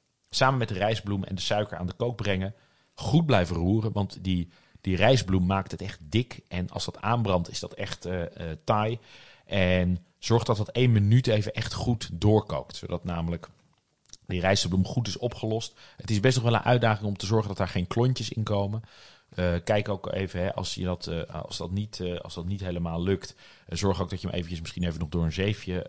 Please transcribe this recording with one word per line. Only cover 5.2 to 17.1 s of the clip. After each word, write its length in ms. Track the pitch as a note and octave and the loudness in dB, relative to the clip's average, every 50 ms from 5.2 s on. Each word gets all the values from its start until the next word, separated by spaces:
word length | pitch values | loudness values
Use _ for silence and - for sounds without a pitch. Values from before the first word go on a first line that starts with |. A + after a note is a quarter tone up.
| F#2 F#2 F#2 F#2+ F2+ | 4 2 2 2 4
maakt 260 | F2+ F#2+ G2 F#2+ - | 4 2 0 -2 -4
het 100 | - G2 | -8 -10
echt 180 | F#2 G2+ - - | -10 -10 -10 -12
dik. 380 | D#2+ D2+ D2+ A2 B2+ - - - - - | -8 -2 -2 -2 0 -2 -6 -18 -14 -8
En 220 | - F2+ F2+ - | -6 -6 -6 -4
als 160 | - - - | -6 -8 -8
dat 160 | - - - | -8 -8 -6
aanbrandt, 480 | - G2+ A#2+ A#2+ A2+ G2 F#2+ F2+ E2+ - | -2 0 0 0 2 2 2 2 0 -2
is 100 | - - | -6 -8
dat 140 | - F2+ - | -10 -10 -8
echt, 320 | - G2+ - - - - | -8 -8 -8 -8 -8 -8
eh, 160 | F2 F2+ F2+ | -6 -4 -4
eh, 360 | E2+ E2 - - F2 E2 D#2+ D2+ _ | -4 -6 -8 -8 -8 -8 -8 -6 _
taai. 360 | - A2+ G#2+ G#2+ A2 A#2 - - - - - - - - - _ | 0 0 2 2 0 -2 -6 -10 -14 -20 -20 -20 -20 -20 -20 _
En 600 | - - G2+ F#2 F2+ F#2 F2+ F2+ F2+ F2+ F2 - _ _ _ | -4 0 2 4 4 4 4 4 4 2 0 -2 _ _ _
zorg 240 | - - A#2 A#2 - | 0 2 2 4 4
dat 140 | - A#2 G2+ | 2 0 0
dat 120 | G#2+ - | -2 -2
één 220 | - A#2+ B2+ B2 | 0 2 4 6
minuut 360 | A2+ G#2 G2+ G2+ A2 B2+ B2+ B2 | 6 6 6 6 6 4 4 4
even 260 | G#2+ G#2+ G#2 - - | 2 2 0 -2 -4
echt 200 | - G#2+ - - | -6 -6 -6 -4
goed 360 | - - - A#2+ A2 - - F2 | -4 0 0 0 -2 -2 -8 -4
doorkookt. 640 | E2+ E2+ G#2 G#2+ G#2+ G#2 - - C2 C2+ - - | 0 4 4 6 4 4 2 -4 -6 -6 -8 -12
Zodat 280 | - - F2+ F2 E2+ - | -14 -10 -6 -6 -6 -4
namelijk 460 | F2+ F2 E2+ E2+ E2+ F2 E2 - - - _ _ _ _ _ _ _ _ _ _ _ - - _ - | -4 -4 -2 -2 -2 -4 -4 -8 -12 -20 _ _ _ _ _ _ _ _ _ _ _ -20 -16 _ -6
die 120 | F#2 F2+ | -2 0
rijstbloem 460 | E2+ F#2+ G2 G2+ - - F3 F#3 F#3 | 2 4 4 4 2 2 2 2 2
goed 220 | - - C3 A#2+ G#2+ | 2 0 -2 -2 -2
is 100 | F2+ - | -2 -4
opgelost. 560 | - B2 - - - A2 A2 A2+ A2+ - - - - - - - | -4 -6 -4 -4 -4 -2 -2 -2 -4 -6 -12 -16 -20 -20 -20 -12
Het 120 | - - | -4 0
is 80 | A2+ G2+ | 2 4
best 160 | G2 C3 B2 | 4 4 4
nog 100 | B2 A2+ | 4 4
wel 80 | A#2 A#2 | 4 4
een 80 | G#2+ | 4
uitdaging 460 | - - B2 B2 A#2 A2+ G#2+ G2 G#2+ | 4 4 4 4 4 4 2 2 0
om 100 | G#2 | -4